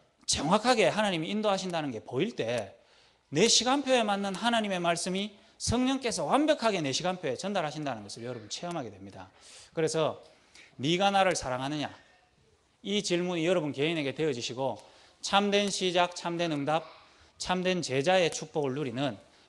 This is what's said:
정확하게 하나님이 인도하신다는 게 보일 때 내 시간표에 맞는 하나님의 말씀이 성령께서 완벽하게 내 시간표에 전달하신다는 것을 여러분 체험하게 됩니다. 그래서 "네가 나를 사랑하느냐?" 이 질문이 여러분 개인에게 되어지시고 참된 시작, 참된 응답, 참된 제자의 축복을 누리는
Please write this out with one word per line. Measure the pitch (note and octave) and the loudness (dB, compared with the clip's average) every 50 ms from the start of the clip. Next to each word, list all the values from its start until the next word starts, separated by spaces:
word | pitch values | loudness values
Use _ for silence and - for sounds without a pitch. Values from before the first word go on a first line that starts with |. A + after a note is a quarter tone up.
| _ _ _ _ - - | _ _ _ _ -4 -2
정확하게 | - - D4 D#3 F#3+ A3 G#3+ B3 B3+ A3 F#3+ D#3 | -2 0 2 2 2 4 4 4 4 6 4 4
하나님이 | C3+ F#3+ G#3+ G3+ F#3 D#3+ D#3 - | 4 2 0 0 0 -2 -2 -2
인도하신다는 | G3+ G#3+ G#3 G#3+ G3 F#3+ F#3+ F#3 F3 E3 D3+ C#3+ | -2 -2 0 0 0 0 -2 -4 -4 -4 -4 -4
게 | A#2+ G#2+ - | -6 -8 -8
보일 | - A#2+ B2+ E3+ A3+ A#3 | -6 -2 -2 -2 -2 -2
때 | - C3 A2+ B2 A#2 G2+ F#2 - - _ _ _ _ _ _ _ _ _ - | -4 -4 -2 -2 -2 -4 -6 -12 -20 _ _ _ _ _ _ _ _ _ -4
내 | C3+ D3+ G3+ A#3 | 2 4 4 6
시간표에 | A3+ - A3+ B3 C4+ D4 C4+ C4 C4 A#3+ A3+ | 6 4 4 2 0 0 2 2 2 2 4
맞는 | G#3 G3+ G3 G3+ G3 F#3+ | 2 0 -2 -2 -4 -4
하나님의 | E3+ G3+ A#3+ A#3 A3+ G#3+ G3+ F#3+ F3+ | -2 0 0 0 0 0 0 -2 -2
말씀이 | F3 E3+ E3+ E3 - F#3+ F3+ F#3+ G3+ G#3+ - - - - _ - | 0 0 0 0 -2 -2 -2 -2 -4 -4 -8 -14 -20 -20 _ -8
성령께서 | - - A3+ B3 B3+ B3+ C4+ C4 C4+ A#3 - - D#3 | -4 -2 0 2 2 2 0 0 -2 -4 -2 -2 0
완벽하게 | D3 G3 C4 D4+ D#4 D4+ D4 A#3 A3+ G3+ F#3 | 2 4 4 4 4 2 4 2 0 2 2
내 | D#3 C3+ | 0 0
시간표에 | C3 - D3+ F3+ F#3 F3+ - C#3 B2 | -2 0 0 -2 -2 -2 -2 -4 -4
전달하신다는 | - - G3 G#3 F#3+ D#3+ D3 C#3+ D#3 D3+ C#3 B2 A2 G#2 | -4 -4 -4 -2 -2 -2 -2 -4 -6 -6 -6 -6 -8 -10
것을 | G2 - - A2+ | -12 -12 -10 -8
여러분 | B2 B2+ A#2 G#2+ G#2 | -8 -8 -10 -10 -10
체험하게 | - - - F3 F3 D#3+ C3 G#2+ | -10 -8 -8 -6 -6 -6 -8 -8
됩니다. | G2+ F#2+ F#2+ G2 G2 G2 F#2 - _ - - - - - - - - | -10 -14 -16 -16 -16 -16 -18 -20 _ -20 -20 -20 -20 -20 -20 -10 -2
그래서 | E3 D#3+ D#3 D#3 D#3+ D#3 C3 G#2 - - - - _ _ _ _ - - - _ - | 0 2 2 4 2 2 2 0 -4 -12 -20 -20 _ _ _ _ -20 -20 -20 _ -4
"네가 | A#2+ D3+ E3+ F3 G3 G3+ | 0 0 2 4 4 4
나를 | G3 G3 F#3+ F#3 E3 | 6 6 4 4 2
사랑하느냐?" | - - C3+ B2+ B2+ C3+ C#3 D3+ D3+ C3+ A2 - - - _ _ _ _ _ _ _ _ _ _ _ _ _ _ _ - | 0 -2 -4 -4 -4 -4 -4 -4 -4 -4 -6 -8 -12 -20 _ _ _ _ _ _ _ _ _ _ _ _ _ _ _ -6
이 | G3 G3+ G#3 - | -2 -2 0 0
질문이 | - F3+ E3+ F3+ F3+ F3+ E3+ D#3 | 2 0 0 0 0 -2 0 2
여러분 | E3+ F#3 F3+ D#3 D3 | 2 2 2 0 -2
개인에게 | B2+ B2+ C#3+ D#3+ E3+ D#3+ C#3+ C3+ B2+ | -2 0 0 0 0 0 -2 -4 -2
되어지시고 | - D#3 D#3+ C3+ A#2+ A2+ - A#2+ B2 C3+ C3 A2 - - - - - - - _ _ | -2 -2 -2 -2 -2 -6 -8 -6 -4 -4 -4 -4 -6 -12 -20 -20 -20 -20 -20 _ _
참된 | - - - G3 G3+ G3+ G3 G3+ G3+ G3 | -6 2 2 2 4 4 2 2 2 2
시작, | F3+ - F#3+ F#3 E3+ F3+ F3 F3 - | -2 -2 -2 0 2 2 2 2 0
참된 | - - F3 E3+ E3+ E3+ E3 | -6 -6 -6 -4 -2 -2 -2
응답, | D#3 C#3+ C#3 C#3+ D3+ E3 E3 - - - - _ _ _ - _ _ - | -2 -2 -2 0 -2 -2 -2 -6 -20 -20 -20 _ _ _ -20 _ _ -10
참된 | - - F#3 F#3 F3+ F#3 F#3 F3+ | -4 -2 -2 0 0 0 0 0
제자의 | D#3+ - B2+ C3+ C#3 F3 F#3 F#3+ F3 D#3 | -2 -2 0 0 2 4 4 4 4 2
축복을 | D3+ - E3 D#3 - D#3+ C#3+ C3+ B2+ | 0 -4 -10 -6 -4 -2 -2 -2 -2
누리는 | C#3+ D#3 B2+ A2 B2+ C#3+ C3+ G#2+ G2 - - _ _ _ | -2 -4 -4 -4 -2 -4 -4 -4 -6 -14 -20 _ _ _